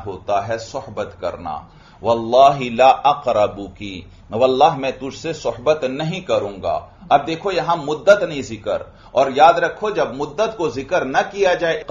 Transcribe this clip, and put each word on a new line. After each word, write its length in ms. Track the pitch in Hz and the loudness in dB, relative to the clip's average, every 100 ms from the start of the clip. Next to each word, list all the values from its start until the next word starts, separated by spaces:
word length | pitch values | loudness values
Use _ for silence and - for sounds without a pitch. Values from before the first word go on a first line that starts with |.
| 101 | -6
होता 340 | 92 - 101 | -10 -4 -2
है 180 | 110 113 | -2 -6
सोहबत 580 | - 139 - 107 98 - | -8 -12 -10 -10 -10 -8
करना। 360 | 90 - 80 76 80 - - - | -10 -8 -10 -12 -14 -20 -20 -8
"वल्लाहि 680 | 110 117 113 123 139 143 123 | -2 -2 2 6 6 6 -2
ला 180 | 117 131 | 4 4
अक़रबुकी", 1160 | 127 127 - 127 107 101 98 98 - 101 92 - - - | 6 2 0 0 2 0 -2 -14 -12 -14 -14 -16 -20 -8
वल्लाह 440 | 107 131 131 156 143 | 0 2 4 4 2
मैं 220 | 135 - | -4 -6
तुझसे 340 | 131 - 160 | -10 -10 -8
सोहबत 460 | 156 - - 127 151 | -6 -6 -4 0 0
नहीं 380 | 127 131 160 185 | -2 -4 -6 -6
करूंगा। 520 | - 110 101 95 90 80 - - - | -2 -2 -2 -6 -4 -4 -6 -12 2
अब 120 | 135 | 2
देखो, 260 | 156 160 202 | 2 -6 -4
यहां 240 | 175 156 165 | -2 -2 -2
मुद्दत 420 | 143 151 180 202 | -2 0 6 6
नहीं 200 | 180 143 | 4 -6
जिक्र, 420 | 110 107 101 92 - - - | -8 -8 -6 -6 -6 -20 -6
और 180 | - 135 | 0 2
याद 260 | 127 160 170 | 6 6 6
रखो, 320 | 165 - 214 | 0 -2 -4
जब 240 | 165 131 127 | -2 -4 -4
मुद्दत 380 | 147 143 220 220 | -8 -4 -4 -2
को 100 | 160 | -4
जिक्र 340 | 123 131 135 | -4 -2 -2
न 160 | 131 156 | 0 -2
किया 320 | 202 202 190 | -2 0 0
जाए 300 | 175 165 156 - | 2 0 -2 0